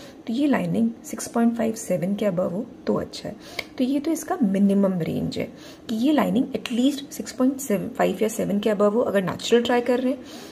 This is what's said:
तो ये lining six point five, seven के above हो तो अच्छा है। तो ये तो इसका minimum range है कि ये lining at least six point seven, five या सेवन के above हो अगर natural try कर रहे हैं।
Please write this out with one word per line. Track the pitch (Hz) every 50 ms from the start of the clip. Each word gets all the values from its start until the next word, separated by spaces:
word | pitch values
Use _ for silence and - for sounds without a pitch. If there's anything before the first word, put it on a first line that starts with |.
| - - - - -
तो | - 226
ये | 247 294
lining | 294 247 185 180 170 170 208 226 233 226 - -
six | - - - - -
point | - 233 233 233 233
five, | 233 226 226 220
seven | - - - 185 165 170 190 202
के | 202 226
above | 208 180 175 185 175 170
हो | 196 262 - - - -
तो | - 202
अच्छा | - - - - - - -
है। | - - - - - - - - - -
तो | 254
ये | 247 277 285
तो | 285 330
इसका | 320 - - - 359 359 262
minimum | 190 190 190 202 196 196 202 202 185 185 175
range | 165 - - - - 160 - -
है | - - - - - - - - - -
कि | 226
ये | 220 240 294 311
lining | 269 202 180 185 233 277
at | - - 208 - -
least | 240 220 247 285 285 - 277 - -
six | - - - -
point | - 254 262 285 -
seven, | - - 208 180 175 220
five | - - 180 180 196 190 220
या | 220
सेवन | - - 185 170 196 202
के | 208 226
above | 214 190 208 208 202
हो | 240
अगर | - - 185 196 185
natural | 170 - - - - 220 233 233
try | 233 247 240
कर | 240 - 247 240
रहे | 254 247 294
हैं। | - - - - - - -